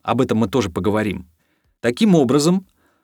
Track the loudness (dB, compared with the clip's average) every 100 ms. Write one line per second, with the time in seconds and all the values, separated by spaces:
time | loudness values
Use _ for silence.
0 | -6 -2 0 0 0 -2 -2 -4 -2 -2
1 | -2 -6 -12 _ _ _ _ _ -4 0
2 | 4 4 4 2 2 0 -4 _ _ _